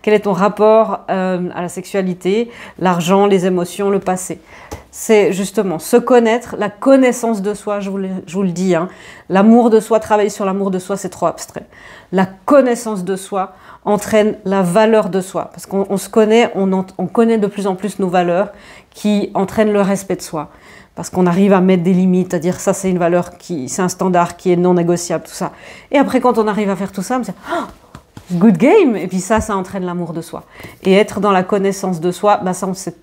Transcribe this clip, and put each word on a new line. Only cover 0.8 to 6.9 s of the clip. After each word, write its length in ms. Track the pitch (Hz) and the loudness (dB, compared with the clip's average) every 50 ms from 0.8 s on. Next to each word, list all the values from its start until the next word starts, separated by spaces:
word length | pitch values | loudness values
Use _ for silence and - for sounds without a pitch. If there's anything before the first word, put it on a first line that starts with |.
| 220 190 196 - - - | 4 2 -2 -8 -4 -4
euh, 380 | 175 190 185 190 185 175 180 175 - | -4 -2 -2 -2 -2 -4 -4 -6 -6
à 80 | - | -8
la 80 | 180 170 | -8 -8
sexualité, 800 | - 190 180 - - 202 190 185 175 180 - 185 196 220 240 233 - - - - - - | -8 -10 -12 -6 -4 -4 -2 -2 -6 -4 -2 -2 0 0 -2 -4 -8 -20 -20 -20 -10 -2
l'argent, 460 | - 185 180 170 165 165 196 196 202 | 0 0 2 0 0 2 4 4 4
les 180 | 202 196 190 170 | 4 4 2 2
émotions, 440 | 190 185 180 175 180 - - 202 196 | 2 0 0 -2 -4 -6 -4 -2 0
le 100 | 202 196 | 0 0
passé ? 420 | 196 - 185 185 - - 165 - - - - - - - - - - _ | 0 -2 -4 -4 -4 -10 -12 -12 -14 -20 -20 -20 -20 -18 -18 -18 -20 _
C'est 400 | - - - - 226 208 202 151 185 | -18 -14 0 2 4 4 4 2 0
justement 440 | 180 202 190 - - 208 190 160 | -2 -6 -4 -2 -2 -2 -2 -4
se 200 | 160 - - - | -6 -4 2 2
connaître, 580 | 240 233 - 262 240 233 220 220 240 240 - - | 2 4 4 4 4 4 4 0 -2 -4 -8 -8
la 120 | - 208 196 | -6 -6 -6
connaissance 720 | 202 - - 269 | -6 -4 2 4